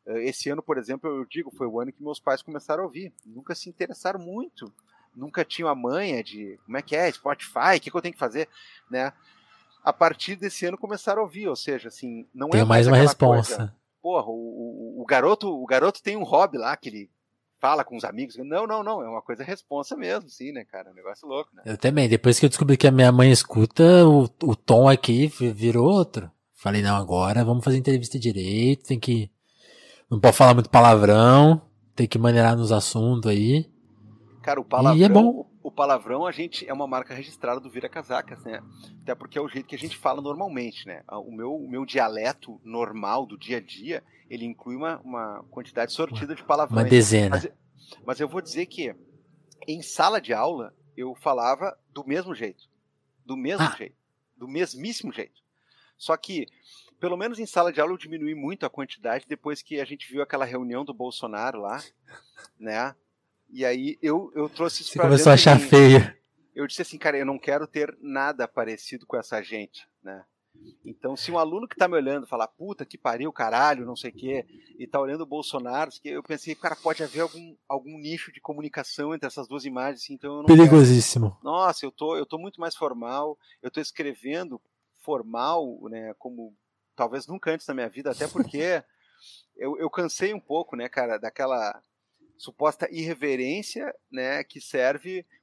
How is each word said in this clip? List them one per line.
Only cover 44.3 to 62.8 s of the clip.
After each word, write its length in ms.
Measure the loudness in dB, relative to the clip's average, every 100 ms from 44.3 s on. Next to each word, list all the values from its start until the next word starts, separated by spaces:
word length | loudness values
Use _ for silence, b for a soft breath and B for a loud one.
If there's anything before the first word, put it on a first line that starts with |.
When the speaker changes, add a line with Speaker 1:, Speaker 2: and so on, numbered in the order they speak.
Speaker 1:
ele 160 | -14 -14
inclui 300 | -14 -16 -10
uma, 220 | -10 -12
uma 440 | -12 -12 -12 -14 -18
quantidade 420 | -20 -10 -8 -6
sortida 420 | -6 -8 -8 -10
de 80 | -10
palavrões. 420 | -2 -2 0 -2
Speaker 2:
Uma 40 | 6
dezena. 400 | 6 6 2 2 -2
Speaker 1:
Mas, 120 | -6 -14 _ _ b b -12
mas 140 | -8
eu 60 | -8
vou 140 | -8
dizer 240 | -10 -10
que 300 | -10 -10 -12 -12 _ _ _ _ _ _ -14
em 140 | -12
sala 400 | -8 -2 0 0
de 100 | -4
aula, 420 | -4 -4 -6 -12 _ _ -14
eu 180 | -14
falava 640 | -6 -4 -2 0 -2 -6 -10 _
do 100 | -16 -8
mesmo 280 | -8 -8
jeito. 300 | -10 -12 -14 _ _ _ _ _ _ -14
Do 100 | -10
mesmo 300 | -8 -4 -4
Speaker 2:
Ah. 100 | -6
Speaker 1:
jeito. 200 | -16 _ _ _ _ _
Do 100 | -14
mesmíssimo 640 | -8 -8 -8 -14 -12 -14
jeito. 260 | -14 -18 _ _ _ _ _ _ _
Só 180 | -6 -6
que, 300 | -6 -12 -12 b b b b _
pelo 200 | -8 -6
menos 200 | -8 -10
em 60 |
sala 260 | -4 0 0
de 80 | 0
aula, 140 | -2
eu 60 | -4
diminui 360 | -12 -10 -8
muito 300 | -8 -10 -8
a 60 | -10
quantidade 560 | -10 -14 -10 -8 -8 -8
depois 320 | -12 -10 -12
que 180 | -10 -10
a 60 |
gente 260 | -10 -14 -12
viu 120 | -8
aquela 240 | -6 -6 -6
reunião 360 | -6 -8 -10
do 120 | -10
Bolsonaro 640 | -12 -14 -12 -12 -8 -8 -8
lá, 180 | -10 -12 -14 _ b b b b b _
né? 360 | -10 -6